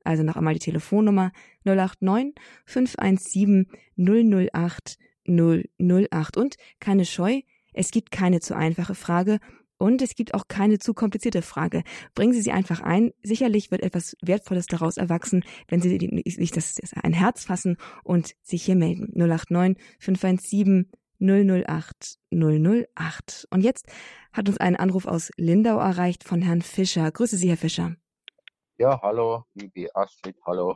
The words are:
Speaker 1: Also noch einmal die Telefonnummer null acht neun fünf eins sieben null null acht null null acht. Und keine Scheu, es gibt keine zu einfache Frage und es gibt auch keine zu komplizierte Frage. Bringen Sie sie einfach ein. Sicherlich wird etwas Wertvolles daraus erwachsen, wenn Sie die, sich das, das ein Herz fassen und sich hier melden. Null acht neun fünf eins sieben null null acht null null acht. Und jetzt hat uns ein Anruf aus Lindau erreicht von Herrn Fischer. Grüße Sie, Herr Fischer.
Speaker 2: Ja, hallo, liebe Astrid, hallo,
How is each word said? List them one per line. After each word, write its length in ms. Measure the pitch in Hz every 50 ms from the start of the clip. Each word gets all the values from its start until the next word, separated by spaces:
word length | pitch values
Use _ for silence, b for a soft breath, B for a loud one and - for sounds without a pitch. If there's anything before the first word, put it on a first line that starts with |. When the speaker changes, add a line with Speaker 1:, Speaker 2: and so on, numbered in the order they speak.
| -
Speaker 1:
Also 200 | 165 165 156 156
noch 120 | 156 160
einmal 200 | - 160 160 156
die 40 | 160
Telefonnummer 720 | - 165 160 160 - - 202 208 214 214 202 190 185 185 b b b b b b b
null 160 | 196 190 190
acht 220 | 185 190 - -
neun 320 | 190 185 190 226 262 285 294 B B B B B B
fünf 320 | B - 254 254 247 -
eins 340 | - - 196 190 190 - -
sieben 380 | - 190 208 202 202 190 190 B B B B B B
null 300 | - 180 185 208 233 233
null 240 | 220 202 185 180 -
acht 460 | - - 170 175 - - - - - b b b b b -
null 460 | - 175 170 165 165 165 170 - - _
null 300 | - 180 180 180 185 208 -
acht. 240 | - 165 156 - -
Und 220 | - 247 277 - b b b b b
keine 240 | - 208 196 196 180
Scheu, 340 | - - - 175 202 254 277 - _ _ _ _ _
es 200 | - - 185 -
gibt 200 | - 226 - -
keine 300 | - - 185 180 180 170
zu 160 | - - -
einfache 360 | - 160 160 165 - 175 - 180
Frage 460 | - - - 175 175 185 202 214 214 B B B B B B _ -
und 200 | 185 202 247 254
es 120 | 269 - -
gibt 200 | - 226 - -
auch 160 | 196 - -
keine 280 | - 202 196 214 214
zu 160 | 196 - - 214
komplizierte 480 | - 226 208 - 208 - 240 - 180
Frage. 420 | 165 - - - 156 170 - 165 165 B B B B B B
Bringen 200 | - 202 233 254
Sie 80 | 233
sie 100 | 196 -
einfach 300 | - 185 190 - 170 165
ein. 320 | - - 165 196 233 240 - _ -
Sicherlich 480 | 202 226 - 262 240 208 208 - -
wird 100 | 190 185
etwas 360 | - 180 - 175 - - - -
Wertvolles 440 | - 175 185 208 - - 190 180 175
daraus 320 | - 175 170 165 160 -
erwachsen, 480 | - 185 170 170 170 - - - 185 B B B B B B
wenn 100 | - 175
Sie 180 | 170 180 190
die, 320 | 185 175 - - - - -
sich 220 | 175 - 180 170
das, 240 | - 170 - - -
das 160 | - - - - -
ein 120 | - 170 165
Herz 320 | 170 185 226 247 - -
fassen 320 | - 185 180 - 190 175 B B B B B B
und 320 | - 180 175 160 - - _
sich 220 | _ - - 170 -
hier 120 | - 185
melden. 340 | 185 165 165 170 180 - - -
Null 180 | - 170 165
acht 200 | 165 165 - -
neun 260 | 175 175 180 185 190 B B B B
fünf 280 | B - - 190 180 -
eins 240 | 185 185 185 - -
sieben 420 | - 196 208 196 190 185 185 - _ _ _ _ _
null 280 | - 190 190 196 202 202
null 180 | 190 185 180 -
acht 520 | - 156 160 156 - - - - - - _ _ -
null 300 | 180 170 160 156 151 151
null 280 | 156 175 214 240 - - -
acht. 540 | - 160 160 - - - - - - - -
Und 100 | - 185
jetzt 280 | 190 240 262 - - B B B B B B B B B B
hat 160 | - 202 202
uns 80 | 196
ein 180 | - - 180 180
Anruf 300 | - 175 190 185 190 180
aus 260 | - 175 165 - - -
Lindau 420 | - 170 165 170 202 220 233 220 -
erreicht 460 | - 190 180 180 180 180 175 - -
von 160 | - 180 170
Herrn 200 | 180 175 170 170
Fischer. 480 | 170 - - - 190 185 - 175 160 156
Grüße 280 | - - 240 233 -
Sie, 100 | 180 180
Herr 80 | 180 170
Fischer. 400 | 160 - 165 - - 170 170 165 - _ _ _ _ - - _ _ _ - _ _ _ _ _
Speaker 2:
Ja, 220 | - 117 131 139 123
hallo, 440 | - 101 107 117 117 113 113 117 117 _ -
liebe 340 | 95 101 95 - 92 87 82 -
Astrid, 400 | 98 101 - _ _ - 95 92 _ -
hallo, 300 | 87 90 92 90 92 92